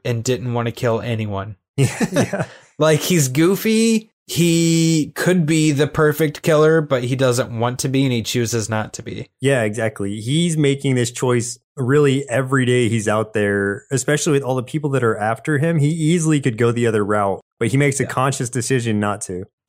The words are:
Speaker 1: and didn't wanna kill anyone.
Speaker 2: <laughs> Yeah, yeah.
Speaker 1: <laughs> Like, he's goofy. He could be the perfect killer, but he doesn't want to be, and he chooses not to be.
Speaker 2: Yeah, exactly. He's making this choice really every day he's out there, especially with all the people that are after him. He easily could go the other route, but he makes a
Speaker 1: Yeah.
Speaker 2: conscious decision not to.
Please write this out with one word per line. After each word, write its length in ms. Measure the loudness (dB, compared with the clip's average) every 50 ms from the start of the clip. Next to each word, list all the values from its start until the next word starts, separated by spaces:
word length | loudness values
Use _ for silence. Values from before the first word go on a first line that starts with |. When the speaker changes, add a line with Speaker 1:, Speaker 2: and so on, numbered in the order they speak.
| -4
Speaker 1:
and 180 | -4 -4 -2 -2
didn't 300 | -2 -2 -2 -2 -4 -4
wanna 180 | -2 -2 -4
kill 300 | -4 -2 -2 0 0 -2
anyone. 560 | -2 -4 -4 -4 -4 -4 -6 -6 -8 -8 -12 -16
Speaker 2:
<laughs> 160 | _ _ _
Yeah, 300 | 0 0 0 0 -2 -4 -2 0
yeah. 320 | -2 -2 -2 -2 -6 -6 -8
Speaker 1:
<laughs> 40 | -12 -20 -20 _ _
Like, 220 | 0 2 4 4 2
he's 300 | 2 2 2 2 2 2
goofy. 800 | 2 2 2 2 2 0 0 0 2 2 4 2 2 0 -2 _ _ _ _
He 840 | -6 0 2 2 4 4 4 4 4 4 4 4 2 2 0 0 -2 -4
could 300 | -2 0 2 2 2 2
be 260 | 2 2 2 2 2
the 160 | 2 2 0
perfect 540 | 0 0 0 2 2 2 0 -2 -2 -2 -2
killer, 400 | 0 2 4 4 4 4 4 2
but 240 | 2 0 0 -2 0
he 100 | -2 0
doesn't 420 | 0 2 2 2 0 -2 -4 -4
want 220 | -2 -2 -2 -2 -4
to 80 | -4
be, 160 | -2 0 2 2
and 80 | 2
he 100 | 0 -2
chooses 480 | -2 -2 -2 -2 -2 0 -2 -2 -2 -2
not 220 | -4 -4 -4 -6 -10
to 60 | -14 -12
be. 260 | -12 -12 -12 -14 -14 _ _
Speaker 2:
Yeah, 220 | 0 0 2 2 0
exactly. 560 | -2 -2 -2 -4 -4 -4 -4 -6 -6 -6 -6
He's 380 | -4 -2 0 0 0 0 0
making 380 | 2 2 2 0 0 0 0 0
this 140 | 0 0 -2
choice 480 | -2 -2 0 0 0 0 -2 -4 -8 -14 _ _ _
really 500 | -4 0 2 4 4 4 4 2 0 -2
every 380 | -2 -2 -2 0 0 0 0 2
day 240 | 2 2 2 2 2
he's 180 | 0 0 0
out 240 | 0 0 0 0 -2
there, 540 | -2 -2 0 0 0 0 0 -2 -4 -6 -6 -6
especially 420 | -4 -4 -2 0 -2 0 0 0 0
with 100 | 0 0
all 120 | -2 -4
the 80 | -4 -4
people 260 | -6 -6 -4 -4 -2
that 160 | -2 0 0
are 120 | 0 0
after 400 | 0 -2 -2 -2 -2 -2 -2 -2
him. 220 | 0 0 0 2 2
He 80 | 2
easily 540 | 0 0 0 0 2 2 2 2 2 0 2
could 160 | 0 0 0
go 160 | 2 2 2 2
the 120 | 2 0
other 200 | 2 2 2 0
route, 340 | 0 0 0 2 0 -2 -4 -8 _ _ -4
but 100 | -2 0
he 80 | 2
makes 240 | 2 2 2 0 -2
a 20 | -4
Speaker 1:
Yeah. 60 | -4
Speaker 2:
conscious 400 | -2 -2 0 0 -2 -4 -6 -6
decision 500 | -6 -6 -2 -2 -2 0 0 0 -2 0
not 220 | 0 -2 -4 -4
to. 240 | -8 -8 -10 -10 -10 -14 _ _ _